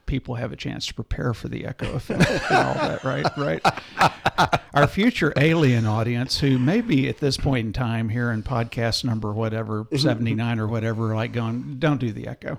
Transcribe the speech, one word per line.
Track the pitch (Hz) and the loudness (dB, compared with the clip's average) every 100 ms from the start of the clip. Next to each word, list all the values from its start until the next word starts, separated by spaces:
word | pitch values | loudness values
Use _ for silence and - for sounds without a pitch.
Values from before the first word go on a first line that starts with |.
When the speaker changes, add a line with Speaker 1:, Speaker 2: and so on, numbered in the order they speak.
| - | -6
Speaker 1:
people | 127 - 117 | -4 -4 -8
have | 120 | -8
a | 143 | -8
chance | - 110 - | -8 -8 -8
to | |
prepare | - 117 - 123 | -8 -6 -2 -2
for | 113 - | -2 -6
the | - - | -8 -8
echo | - - | -6 -6
effect | 135 - 220 175 | -6 -4 2 2
and | - - 370 - | 2 2 2 2
all | - | 0
that, | 302 - 131 | -2 -2 -4
right? | 135 - - | -2 -2 -2
Right. | 143 - - - - - - - - - 175 - - | -2 0 0 -2 -12 0 0 2 -4 0 2 0 0
Our | 139 147 | 2 2
future | - 226 - 165 - | 4 2 4 0 4
alien | 151 165 143 120 110 | 4 4 4 4 2
audience, | 107 113 120 127 - | 2 0 -2 -2 0
who | 139 131 | 2 4
may | 127 214 | 4 2
be | 233 135 135 | 2 2 2
at | 113 | 0
this | 147 - | -2 0
point | 151 127 110 | 0 0 0
in | |
time | 101 120 113 113 | -2 0 0 0
here | 117 120 | 0 0
in | 110 | -2
podcast | - 123 117 - 113 - | -2 -2 -2 0 0 0
number | 127 113 107 | -2 -2 -2
whatever, | 104 110 110 110 107 110 | -2 -2 -2 -4 -4 -2
Speaker 2:
<laughs> | 147 | 2
Speaker 1:
seventy-nine | 139 113 117 110 117 117 | 2 2 0 0 0 0
or | 110 | 0
whatever, | 113 110 110 113 110 | 0 0 0 0 0
like, | 117 | -2
going, | 117 113 120 143 131 | -2 -2 -4 -6 0
"Don't | 156 139 | 2 2
do | 120 | 0
the | 110 113 | -4 -8
echo." | 120 - | -8 -8